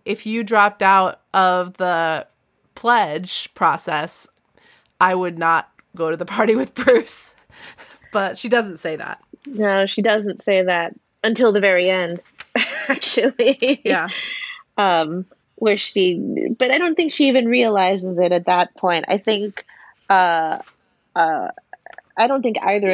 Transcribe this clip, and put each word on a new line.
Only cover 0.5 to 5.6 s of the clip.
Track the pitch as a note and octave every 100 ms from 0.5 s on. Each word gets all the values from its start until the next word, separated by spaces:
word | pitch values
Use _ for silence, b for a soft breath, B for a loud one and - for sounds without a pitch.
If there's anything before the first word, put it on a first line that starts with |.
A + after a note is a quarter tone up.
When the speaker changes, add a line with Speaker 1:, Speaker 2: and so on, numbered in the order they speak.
| A3 G#3 G#3
Speaker 1:
out | G3 F#3+ F#3 - _
of | G3 F#3 F3+ F3+ F#3
the | F3+ E3+ E3 D#3 - _ _ _ _ -
pledge | A#3 A#3+ F3+ D#3 F3+ - - -
process, | F3 D#3 - D#3 E3 - - _ _ _ b b b _
I | F#3 F#3
would | F3+ E3+
not | E3 E3